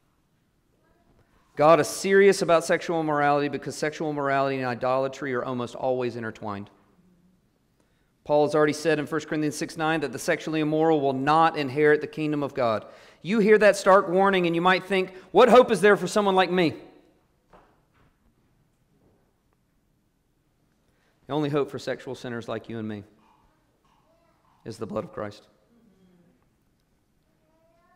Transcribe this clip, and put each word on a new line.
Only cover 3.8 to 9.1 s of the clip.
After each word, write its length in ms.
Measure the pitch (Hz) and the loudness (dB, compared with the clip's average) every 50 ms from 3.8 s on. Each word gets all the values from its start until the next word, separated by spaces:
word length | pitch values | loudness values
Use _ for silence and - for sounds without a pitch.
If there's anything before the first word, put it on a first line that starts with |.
| 160 151 151 - 165 151 | -6 -6 -6 -6 -6 -6
immorality 480 | 147 147 139 139 139 139 139 139 135 | -4 -4 -2 -2 0 0 -2 -2 -4
and 80 | 135 127 | -4 -4
idolatry 680 | 123 120 113 131 127 131 131 135 135 135 - 151 139 123 | -6 -6 -4 -2 -2 -2 -2 -2 -4 -6 -10 -8 -6 -6
are 100 | 123 - | -6 -6
almost 320 | 131 127 123 120 117 - | -6 -6 -6 -8 -8 -10
always 400 | - - 131 127 127 123 120 110 | -6 -4 -4 -4 -2 -4 -6 -6
intertwined. 540 | 120 113 110 107 - 107 107 101 98 101 - _ _ _ _ _ _ _ _ _ _ _ _ _ _ _ _ _ _ _ _ _ _ _ _ _ _ _ _ _ _ _ | -8 -10 -12 -12 -12 -12 -10 -10 -12 -14 -16 _ _ _ _ _ _ _ _ _ _ _ _ _ _ _ _ _ _ _ _ _ _ _ _ _ _ _ _ _ _ _
Paul 220 | - 147 147 147 | 0 0 2 2
has 100 | 139 151 | 2 2
already 180 | 156 151 151 147 | 2 2 0 0
said 260 | - - 165 156 147 | -2 -2 -2 -2 -2
in 80 | 143 | -4
First 200 | - | -6